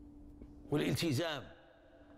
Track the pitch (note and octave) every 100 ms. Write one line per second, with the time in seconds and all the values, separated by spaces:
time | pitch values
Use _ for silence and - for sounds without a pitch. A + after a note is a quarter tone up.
0 | - - - - - - - D3 - C#3+
1 | E3 C3 E3 C#3+ - - - - - -
2 | -